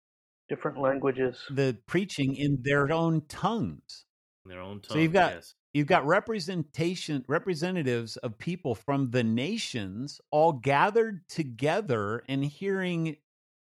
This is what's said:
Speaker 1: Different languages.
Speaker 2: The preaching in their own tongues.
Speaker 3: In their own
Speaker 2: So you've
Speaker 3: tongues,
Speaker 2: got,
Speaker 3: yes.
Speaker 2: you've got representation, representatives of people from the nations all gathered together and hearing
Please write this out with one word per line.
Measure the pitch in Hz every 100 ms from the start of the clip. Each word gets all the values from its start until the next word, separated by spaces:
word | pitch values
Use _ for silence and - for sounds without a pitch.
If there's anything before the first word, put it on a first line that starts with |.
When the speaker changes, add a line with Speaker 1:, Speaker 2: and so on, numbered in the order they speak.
| _ _ _ _ -
Speaker 1:
Different | 143 160 135
languages. | 135 139 139 127 127 123 -
Speaker 2:
The | 135 135 120 -
preaching | 170 196 - 135 135
in | 143 139
their | 123 143 139
own | 165 165 160 -
tongues. | - 185 226 107 71 - - _ _ _ _ 95
Speaker 3:
In |
their | 90
own | 92 101
Speaker 2:
So | - 147
you've | 160
Speaker 3:
tongues, |
Speaker 2:
got, | 185 165
Speaker 3:
yes. | 87 - - _ 143
Speaker 2:
you've | 147
got | 175 139
representation, | 185 220 220 160 185 147 - 165 185 - 143 123
representatives | 151 - 160 175 185 131 120 113 -
of | 127 104
people | - 180 139
from | 110 - 139 131
the | 127
nations | 113 113 143 226 - 123 95 101 143 - -
all | 151 165
gathered | 139 123 139 185 220 226 190 -
together | - 147 113 143 185 208 117 101 117 -
and | 135
hearing | 143 - 196 190 180 170 160 147 _ _ _ _ _